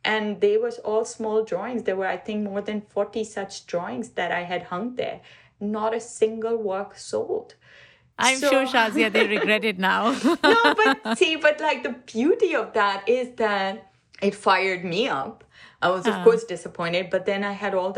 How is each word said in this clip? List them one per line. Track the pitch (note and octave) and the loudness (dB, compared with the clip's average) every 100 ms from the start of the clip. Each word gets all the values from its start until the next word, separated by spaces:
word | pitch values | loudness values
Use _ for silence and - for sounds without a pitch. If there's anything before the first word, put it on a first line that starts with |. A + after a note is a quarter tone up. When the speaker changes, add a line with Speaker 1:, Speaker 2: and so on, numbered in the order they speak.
Speaker 1:
And | G#3+ G#3+ G#3 F#3+ | -2 -2 -2 0
they | G3+ G#3+ | 2 2
was | A#3 A3 | 0 -6
all | G#3+ A3 | -2 -2
small | A3+ - A3 A3 | -2 -6 -2 -2
drawings. | A3 F3+ A3 A#3+ | -2 -6 -4 -4
There | - F#3+ | -2 -2
were, | F#3+ | -4
I | F#3 | -4
think, | - G#3+ | -6 -6
more | G3+ G3 | -4 -6
than | G3+ G#3+ | -6 -8
forty | - - G#3 A3+ | -6 -4 -4 -4
such | G#3+ - G3 - - | -6 -8 -10 -12 -6
drawings | F3 F#3 B3 G#3+ - | -6 -6 -8 -8 -6
that | E3+ | -4
I | E3+ F3 | -4 -4
had | F3+ - | -6 -6
hung | F3+ A#3+ | -6 -6
there. | - - - - - _ _ | -6 -8 -8 -18 -20 _ _
Not | G#3 G#3+ A3 | -6 -2 -2
a | A#3 | -4
single | A3+ - A3 A3+ A3 A#3 | -8 -2 0 0 -4 -2
work | G3+ F#3+ G3+ - | -2 -4 -6 -14
sold. | - - - - - - _ - - _ _ - | -6 -6 -2 -4 -6 -20 _ -20 -20 _ _ 0
Speaker 2:
I'm | B3 C4 | 2 4
Speaker 1:
So | C#4+ | 2
Speaker 2:
sure, | C4+ C4 | 2 2
Shazia, | B3+ A3+ - A3 | 2 2 2 2
they | G#3+ - | 2 2
regret | G#3 D4+ G#3+ | 2 2 2
it | A3 F#3 | 0 0
now. | F#3+ F#3+ G#3+ C4 B3 | 0 2 0 2 0
<laughs> | E4+ | 4
Speaker 1:
No, | - A4+ A#4 - | 6 6 6 6
but | G#4+ C4+ A3 A3+ | 4 2 -2 0
see, | E4+ D#4+ | 2 4
but, | D4+ D4+ | 2 2
like, | D#4 C4 | 0 -2
the | C4+ A#3+ - | -4 -10 -8
beauty | A3 C#4+ A4+ F#4 | 0 2 4 2
of | C#4+ A3 | 2 0
that | A3+ G3+ F#3+ - | 2 2 0 0
is | B3+ B3 - | 0 0 -2
that | A3 G3+ F#3+ G3 - _ _ - | 0 0 -2 -6 -14 _ _ -2
it | G3+ G3 | -2 2
fired | G#3+ F#3 F#3+ F3+ | 2 4 2 -2
me | F3+ E3+ B3+ | -2 -2 -2
up. | C#3+ - - _ - - _ | -2 -6 -12 _ -20 -20 _
I | F3 | 0
was, | F#3 F3 | 2 0
of | |
Speaker 2:
Ah. | G3 | 4
Speaker 1:
course, | G3+ A3+ | 4 4
disappointed, | - F3 - - E3+ F3 F3+ | -2 -10 -10 -6 -2 -2 0
but | F#3+ F#3 | -2 0
then | G3 | -2
I | G3+ G3 | -4 -4
had | G3+ | -2
all | F#3+ F#3 | 0 -2